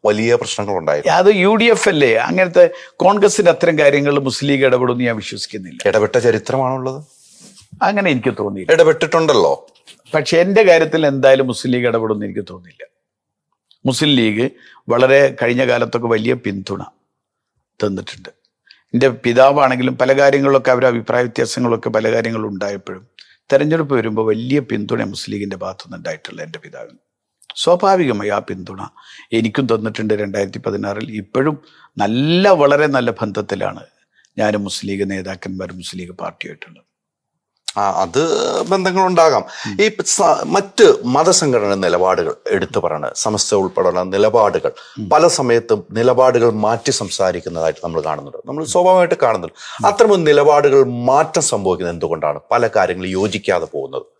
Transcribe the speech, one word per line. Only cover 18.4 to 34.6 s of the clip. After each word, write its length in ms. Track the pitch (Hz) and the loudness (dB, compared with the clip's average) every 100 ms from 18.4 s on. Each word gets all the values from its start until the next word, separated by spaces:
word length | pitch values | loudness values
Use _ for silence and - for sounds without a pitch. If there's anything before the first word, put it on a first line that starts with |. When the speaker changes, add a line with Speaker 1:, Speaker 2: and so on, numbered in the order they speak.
| _ _ _ _ _ | _ _ _ _ _
Speaker 2:
എൻ്റെ 160 | 117 131 120 123 | 2 2 2 0
പിതാവാണെങ്കിലും 720 | 117 135 143 135 127 127 127 | 6 6 6 2 2 -2 0
പല 160 | 127 135 | 2 4
കാര്യങ്ങളിലൊക്കെ 520 | 139 139 139 135 131 127 | 4 4 2 2 2 2
അവരുടെ 160 | 127 | 2
അഭിപ്രായ 280 | 120 107 120 123 | 0 -2 -2 -2
വ്യത്യാസങ്ങളൊക്കെ 640 | 113 123 - 123 113 117 110 | -2 -4 -2 -2 -2 -2 -2
പല 60 | 113 117 | 0 -2
കാര്യങ്ങളും 340 | 113 113 107 98 | -2 -6 -6 -6
ഉണ്ടായപ്പോഴും 500 | 101 101 - 92 104 _ - _ _ | -8 -8 -12 -18 _ _ -20 _ _
തെരഞ്ഞെടുപ്പ് 400 | 139 151 165 147 135 | 2 2 -2 0 -2
വരുമ്പോൾ 260 | 113 107 110 | -2 -2 -2
വലിയ 260 | 107 123 143 120 | -2 0 -4 -2
പിന്തുണ 360 | 110 104 117 104 | -8 -6 -6 -6
മുസ്ലിം 200 | 98 - 104 | -8 -10 -8
ലീഗിൻ്റെ 240 | 101 95 92 | -8 -10 -12
ഭാഗത്തുനിന്ന് 340 | 95 - 87 | -12 -18 -14
ഉണ്ടായിട്ടുള്ള 400 | 85 80 - 85 82 | -12 -12 -14 -16 -16
എൻ്റെ 140 | 82 78 | -16 -20
പിതാവിന്. 340 | 65 - 62 _ _ _ _ _ - | -20 -20 _ _ _ _ _ _ -4
സ്വാഭാവികമായി 680 | - 180 196 190 151 107 104 101 | 0 2 2 2 0 -2 -2 -4
ആ 20 | - | -6
പിന്തുണ 320 | 95 87 95 95 _ - - - 113 | -12 -12 -14 -16 _ -20 -20 -6 -2
എനിക്കും 280 | 113 107 127 | -2 -2 -2
തന്നിട്ടുണ്ട്. 420 | 113 110 110 110 104 | -2 -2 -6 -4 -2
രണ്ടായിരത്തി 380 | 104 101 98 - - | -2 -4 -6 -6 -6
പതിനാറിൽ 420 | 101 101 101 113 107 | -6 -6 -8 -8 -12
ഇപ്പോഴും 340 | 98 127 143 147 _ _ _ - | -8 -2 -2 -4 _ _ _ -6
നല്ല, 420 | 104 117 147 175 202 180 | -2 0 0 2 4 4
വളരെ 240 | 143 143 151 | 4 4 2
നല്ല 160 | 135 117 110 | 0 -2 -4
ബന്ധത്തിലാണ് 600 | 110 98 98 98 98 95 - _ _ _ _ - | -6 -6 -6 -6 -6 -8 -20 _ _ _ _ -4
ഞാനും 220 | 107 107 | -2 -2